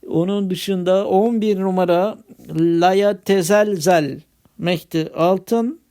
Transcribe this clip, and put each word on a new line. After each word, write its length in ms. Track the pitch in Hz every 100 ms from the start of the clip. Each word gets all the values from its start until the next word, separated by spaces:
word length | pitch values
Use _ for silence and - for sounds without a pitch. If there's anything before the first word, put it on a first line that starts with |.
| -
Onun 400 | 160 175 202 196
dışında 580 | 185 - 190 175 190 202
on 340 | 190 226 233
bir 180 | 214 196
numara 580 | 190 185 180 175 202 - _ - - 160
Laya 640 | 170 170 175 190 202 202
Tezelzel 960 | - 196 165 208 214 190 170 175 147 131 _ _ _ -
Mehdi 540 | 165 175 - 165 160 -
Altın 640 | 170 190 185 233 233 330 _